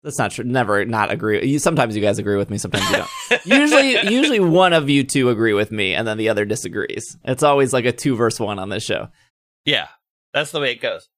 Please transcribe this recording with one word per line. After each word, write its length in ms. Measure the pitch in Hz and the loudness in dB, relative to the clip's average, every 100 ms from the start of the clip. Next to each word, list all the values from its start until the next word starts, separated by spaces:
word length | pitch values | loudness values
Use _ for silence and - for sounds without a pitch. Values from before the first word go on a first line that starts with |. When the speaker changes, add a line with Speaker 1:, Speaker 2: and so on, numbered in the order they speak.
Speaker 1:
that's 160 | 147 - | -8 -4
not 120 | 107 | -4
true. 140 | - 120 | -4 -2
Never 400 | 131 117 101 101 | 0 2 2 0
not 260 | 113 104 | 0 0
agree. 360 | 98 104 107 131 | -2 0 0 2
You, 120 | 143 | 0
sometimes 360 | 175 156 120 104 | 0 2 0 0
you 60 | |
guys 180 | 104 101 | 0 0
agree 160 | 104 101 | 0 -2
with 120 | 98 | -2
me. 80 | 101 | -6
Sometimes 300 | 95 - - | -4 -4 0
you 80 | - | -2
don't. 480 | - - - 240 175 | -4 -10 -2 -2 2
Speaker 2:
<laughs> 0 | |
Speaker 1:
Usually, 680 | 269 294 277 277 220 202 | 2 6 4 4 2 2
usually 260 | 240 302 233 | 2 2 2
one 340 | 175 170 185 | 4 4 6
of 160 | 165 139 | 4 4
you 140 | 143 | 2
two 260 | 127 143 123 | 2 2 2
agree 240 | 110 113 | 2 2
with 180 | 104 107 | 2 0
me 240 | 110 95 92 | -2 -2 -2
and 120 | 113 | -4
then 100 | 110 | -2
the 120 | 110 | 0
other 160 | 104 104 | 0 -2
disagrees. 720 | 113 95 104 - - - - | -4 -6 -6 -6 -8 -12 -12
It's 180 | - 127 | -6 0
always 320 | 147 143 131 | 2 4 2
like 120 | 131 120 | 2 0
a 60 | |
two 240 | 120 147 117 | -2 -2 0
versus 240 | 117 - | 0 -2
one 200 | 107 101 | -6 -6
on 100 | 95 | -6
this 140 | 92 | -8
show. 240 | - 98 - _ _ _ _ _ - | -4 -6 -6 _ _ _ _ _ -2
Speaker 2:
Yeah, 220 | 131 71 _ _ _ _ | -2 -4 _ _ _ _
that's 180 | - 147 | -6 -4
the 80 | 160 | -4
way 120 | 139 | -4
it 100 | 120 | -2
goes. 280 | 123 95 _ | -6 -8 _